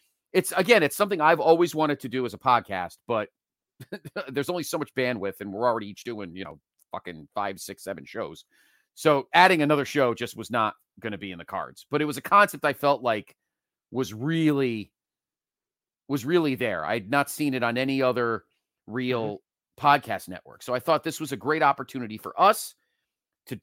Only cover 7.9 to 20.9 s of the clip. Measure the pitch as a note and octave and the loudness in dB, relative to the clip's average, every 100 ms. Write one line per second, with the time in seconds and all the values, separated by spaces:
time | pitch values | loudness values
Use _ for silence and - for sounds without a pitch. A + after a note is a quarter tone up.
7.9 | E2+ - A2+ E2+ - _ _ _ _ _ | -12 -12 -10 -10 -12 _ _ _ _ _
8.9 | - D#3 C#3 - E3+ F#3 F3 D3 D3+ C#3 | 0 2 2 4 6 6 6 2 2 0
9.9 | C#3+ B2+ A2+ A#2+ A2 A2 A#2 G#2+ - _ | 0 0 0 -6 -10 -6 -2 -2 -4 _
10.9 | _ A2 G2 G2+ E2+ E2+ G2 C2+ C2 - | _ -10 -10 -10 -14 -10 -10 -10 -14 -4
11.9 | C#3+ D3+ C#3 - G3+ G3+ C#3+ D3 C#3 C#3+ | -2 -2 -4 4 6 6 2 -2 0 2
12.9 | C3+ B2 G#2+ - _ _ _ _ _ - | 2 0 -2 -4 _ _ _ _ _ -10
13.9 | A#2+ A2 G#2+ C#3 E3 D#3 C#3 C3 A2 F#2+ | -6 -4 -4 -2 2 2 2 0 -4 -10
14.9 | _ _ _ _ _ _ _ _ _ _ | _ _ _ _ _ _ _ _ _ _
15.9 | _ - C#3 A#2+ F3 D3+ B2+ A#2+ F2 D#2 | _ -6 -4 2 2 2 0 -2 -2 -2
16.9 | A2+ G2 C#3+ C#3 - D3 C3 A#2+ A#2 C3+ | -4 0 0 0 -2 -2 0 0 0 -2
17.9 | C3+ C3 A#2+ A#2 A2 - _ _ _ - | 0 2 2 0 -2 -8 _ _ _ -10
18.9 | A#2 B2+ A#2+ G#2+ G2+ _ _ _ - D3 | -6 -4 -2 -4 -8 _ _ _ 0 4
19.9 | C#3+ - F#2+ - F2+ - B1+ - B2 - | 4 2 -8 -8 -16 -16 -14 -6 -2 0